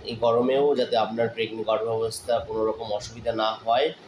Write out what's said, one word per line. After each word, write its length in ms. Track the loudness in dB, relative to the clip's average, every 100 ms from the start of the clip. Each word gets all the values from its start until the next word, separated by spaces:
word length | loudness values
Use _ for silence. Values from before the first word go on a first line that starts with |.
এই 120 | -8 0
গরমেও 600 | 2 4 4 4 4 2
যাতে 220 | 2 2
আপনার 320 | 0 0 -2
প্রেগন-, 340 | 0 -4 -4
গর্ভাবস্থা 760 | 0 0 2 -2 -2 -4 -2 -2
কোনো 260 | -2 -2 -2
রকম 280 | -2 -4
অসুবিধা 380 | -4 -6 -8 -4
না 200 | 0 0
হয় 420 | -2 0 2 2 -4